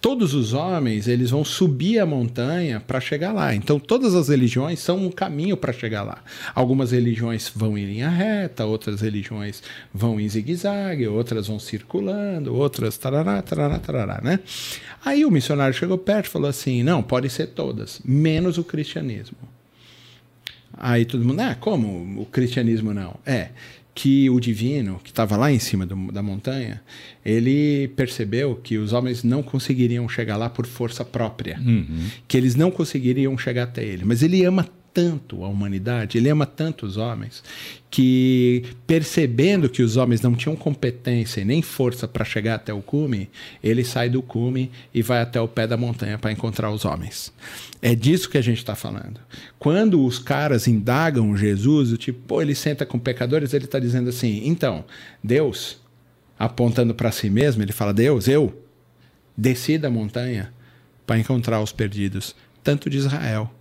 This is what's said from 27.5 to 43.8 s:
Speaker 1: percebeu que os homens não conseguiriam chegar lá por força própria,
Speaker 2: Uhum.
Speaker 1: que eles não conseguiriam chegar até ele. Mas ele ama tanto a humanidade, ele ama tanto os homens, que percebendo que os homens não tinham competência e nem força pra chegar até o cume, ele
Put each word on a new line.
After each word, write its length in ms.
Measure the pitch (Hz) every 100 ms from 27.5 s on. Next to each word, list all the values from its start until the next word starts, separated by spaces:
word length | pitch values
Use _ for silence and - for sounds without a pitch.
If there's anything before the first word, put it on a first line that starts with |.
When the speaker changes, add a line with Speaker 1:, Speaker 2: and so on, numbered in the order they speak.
| 143 147 143 139 -
Speaker 1:
percebeu 600 | 131 - 104 117 139 117
que 200 | - 110
os 140 | 107
homens 320 | 120 127 120
não 180 | 123 131
conseguiriam 640 | 135 135 - 127 123 120 120
chegar 300 | - 113 104
lá 120 | 117
por 160 | 117 123
força 360 | - 117 -
própria, 540 | 123 123 113 - - 82
Speaker 2:
Uhum. 480 | 123 113 73 80 85 - -
Speaker 1:
que 80 | 131
eles 180 | 127
não 160 | 123 170
conseguiriam 640 | 185 160 143 127 127 135 131
chegar 240 | 127 123
até 180 | 123 120
ele. 220 | 110 92
Mas 180 | 92 117
ele 220 | 156 185
ama 220 | 180 185 - - _
tanto 520 | - 175 165 - 98
a 40 | 92
humanidade, 680 | 101 101 98 101 120 110 117
ele 100 | 123
ama 160 | 151
tanto 400 | 139 - 160 156
os 120 | 107 98
homens, 480 | 113 113 107 - - - - - _
que 760 | - 127 127 127 127 123 123 123 - -
percebendo 800 | 165 156 - 147 117 156 202 143
que 140 | -
os 120 | 120 110
homens 240 | 123 117
não 140 | 123
tinham 220 | 120 135 156
competência 840 | - 143 123 123 - 120 113 -
e 40 |
nem 180 | 98 147
força 460 | 160 - 127 120 113
pra 160 | -
chegar 320 | 107 - 107 113
até 180 | -
o 80 | 104
cume, 480 | 98 143 151 110 92 - - -
ele 220 | 107 117